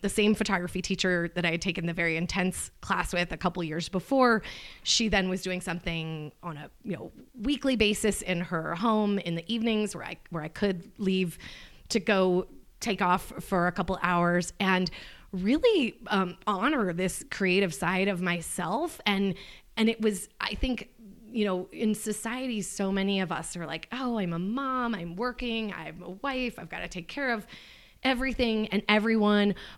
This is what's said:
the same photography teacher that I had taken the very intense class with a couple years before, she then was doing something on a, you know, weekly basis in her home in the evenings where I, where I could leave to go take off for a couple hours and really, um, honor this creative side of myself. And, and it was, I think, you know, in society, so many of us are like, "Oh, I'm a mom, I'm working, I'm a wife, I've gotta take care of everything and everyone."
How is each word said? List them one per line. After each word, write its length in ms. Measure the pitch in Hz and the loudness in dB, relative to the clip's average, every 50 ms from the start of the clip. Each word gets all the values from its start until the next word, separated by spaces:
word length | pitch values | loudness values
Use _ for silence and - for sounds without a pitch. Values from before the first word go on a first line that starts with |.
| - | -4
the 60 | 196 | 0
same 260 | - - 208 208 214 | 2 4 4 6 4
photography 480 | - 214 - 196 180 180 175 - 190 - | 4 2 0 0 0 0 -2 -4 -4 -2
teacher 480 | - 190 170 - 185 180 175 170 165 - | -2 0 0 2 2 2 2 0 0 -2
that 120 | 180 175 | 0 0
I 60 | 170 | 0
had 100 | 160 170 | 0 0
taken 260 | - 196 165 180 165 | 0 -2 -2 -2 -2
the 60 | 170 165 | -2 0
very 220 | 175 170 165 160 | 0 0 0 0
intense 540 | 160 175 175 - 196 180 185 175 - - - - - | 0 -2 0 0 0 0 0 0 -2 -6 -10 -12 -8
class 300 | - - 190 175 - - | -4 -2 0 0 0 0
with 200 | - 175 175 170 | 0 -2 -2 -2
a 60 | 170 | -2
couple 260 | 160 - 180 - 180 170 | -2 -2 -2 0 -2 -4
years 260 | 156 151 170 165 - | -4 -4 -4 -4 -4
before, 540 | - 185 - - 277 269 254 240 226 214 - - - - - - - - - | -4 -4 0 2 6 6 8 8 6 4 2 -4 -12 -14 -16 -18 -16 -6 -2
she 240 | - - - 233 | 0 2 2 2
then 220 | 214 208 196 190 185 | 4 2 2 2 2
was 120 | 185 190 | 0 -2
doing 200 | - 185 180 180 | -2 -4 -4 -4
something 680 | 170 196 170 175 - 175 165 165 160 160 160 156 151 151 - _ - | -4 -4 -6 -4 -4 -4 -4 -4 -4 -6 -8 -8 -10 -12 -14 _ -12
on 140 | 170 151 | -12 -10
a, 120 | 143 151 - - - - | -12 -14 -16 -18 -12 -8
you 120 | - 180 | -8 -8
know, 160 | - - - - - - - - 254 | -8 -8 -12 -16 -18 -20 -18 -10 -4
weekly 340 | 202 269 294 247 - 269 262 | -2 0 0 2 2 2 4
basis 460 | 214 220 208 208 - - 214 196 - | 4 4 4 4 2 2 0 0 0
in 200 | - 185 185 175 | -2 -2 -2 -2
her 340 | 175 170 180 165 160 156 170 | -2 -2 -2 -2 -2 -2 -2
home 420 | 170 214 233 220 214 214 208 202 | 0 2 2 4 4 2 2 0
in 160 | 196 - 170 165 | 0 -2 -4 -4
the 180 | 165 165 - | -4 -4 -4
evenings 440 | 226 233 226 233 220 214 214 202 - | -2 0 0 2 2 0 0 -2 -4
where 100 | 156 117 | -8 -10
I, 120 | - - - - - | -10 -12 -14 -12 -8
where 140 | 170 165 151 | -8 -6 -6
I 40 | |
could 440 | 160 - - 208 202 190 170 - - - - | -6 -4 0 0 0 0 0 -6 -12 -6 -2
leave 400 | 208 190 185 185 185 170 - - - - - - - - - - - | 0 2 2 2 2 0 -4 -8 -14 -16 -16 -18 -20 -20 -20 -14 -6
to 120 | - - 226 | -2 -2 0
go 480 | 175 - 208 190 185 185 180 180 180 - - - - - - - | 2 4 4 6 6 4 4 2 0 -2 -8 -20 -20 -20 -14 -8
take 220 | - 233 196 185 | -4 -2 0 2
off 320 | 202 180 180 185 - - - - | 2 4 2 2 0 -4 -12 -10
for 260 | - - 196 180 175 | -4 0 2 2 2
a 40 | 180 | 2
couple 280 | 170 - 185 165 190 - | 2 0 0 -2 -2 0
hours 520 | - 175 180 175 175 175 175 180 170 - - - | 0 2 2 4 4 4 4 2 0 -2 -4 -2
and 300 | 196 190 190 185 185 175 - - - - - - - - | 2 2 4 2 2 0 -4 -8 -16 -16 -18 -20 -14 -10
really, 640 | - 185 185 208 262 320 - 480 440 349 247 208 - - - | -6 -2 2 2 4 4 4 4 4 4 2 0 -2 -6 -4
um, 300 | 285 208 196 190 180 170 - - | 0 0 0 0 0 -4 -6 -2
honor 440 | 214 208 185 208 277 311 262 208 180 165 | -2 0 2 2 2 2 2 0 0 0
this 300 | 170 185 180 - - - - | 0 -2 -2 -2 -4 -10 -8
creative 440 | - - 202 214 180 196 202 175 160 | -4 0 2 4 4 4 4 2 0
side 340 | - 175 165 190 185 190 | -2 -2 0 2 2 2
of 140 | 202 196 175 | 2 0 0
myself. 760 | 180 180 175 175 160 - - - 175 160 190 269 330 330 - - - | 0 -2 -2 -2 -4 -6 -6 -4 -2 -2 -2 -2 -2 -4 -4 -2 0
And, 300 | 214 202 190 196 196 175 - - - - - - - - | 0 2 2 2 0 0 -2 -8 -18 -20 -20 -20 -8 -2
and 120 | - 220 226 | 2 2 2
it 120 | 226 - | 2 2
was, 260 | 220 214 208 180 - - _ - | 2 0 0 0 -6 -10 _ -4
I 140 | - 202 208 | -4 -4 -2
think, 340 | - - 254 247 - - - _ - 226 196 - - - 214 | -2 -2 -2 -2 -4 -6 -12 _ -20 -20 -20 -20 -20 -14 -6
you 140 | 226 233 208 | -2 0 2
know, 240 | 202 185 180 185 - | 2 0 -2 -4 -6
in 220 | - - 233 214 208 | -4 0 0 0 0
society, 680 | - - 214 208 - - 226 240 254 262 254 233 208 180 | 0 -2 -4 -4 -4 -4 -6 -4 -4 -4 -4 -4 -4 -4
so 280 | - - - 196 190 | -6 -4 -2 -2 0
many 280 | 196 196 190 196 202 190 | 0 0 2 2 2 0
of 120 | 185 160 | 0 -2
us 240 | 175 135 - - - | -4 -6 -6 -8 -8
are 120 | 175 165 | -8 -8
like, 200 | 143 156 160 - - | -6 -8 -8 -8 -8
"Oh, 260 | 233 254 269 247 233 | -8 -4 -4 -2 -2
I'm 160 | 220 190 175 170 | -2 -2 -2 -2
a 60 | 165 | -2
mom, 560 | 180 196 226 277 277 262 262 254 247 233 226 | -2 -2 -2 -2 -2 -2 -2 -2 -2 -2 -2
I'm 200 | 185 165 175 165 | -4 -6 -6 -6
working, 560 | 180 240 247 240 - 247 240 226 226 220 208 180 | -4 -4 -4 -4 -4 -4 -4 -2 -2 -4 -4 -6
I'm 280 | 165 160 156 156 175 | -8 -10 -12 -12 -12
a 80 | 175 175 | -12 -12
wife, 480 | 185 196 - 277 262 254 254 233 - | -10 -8 -6 -4 -2 -2 -4 -4 -6
I've 120 | - - 156 | -8 -12 -10
gotta 180 | - - - | -10 -10 -10
take 200 | 165 - 180 165 | -8 -10 -10 -10
care 240 | - - 285 285 254 | -8 -6 -4 -2 -2
of 140 | 233 214 190 - - - - - - - - - - _ | -2 -2 -4 -10 -18 -20 -20 -20 -20 -20 -20 -20 -10 _
everything 640 | - 262 262 240 262 269 233 - 247 233 220 214 214 - | 0 0 0 0 0 -2 0 0 0 2 2 0 0 0
and 120 | - 226 - - | 0 0 4 4
everyone." 640 | 214 214 208 226 226 220 208 208 208 208 202 202 190 - - - - | 4 4 4 4 4 4 6 6 6 6 6 4 2 0 -6 -16 2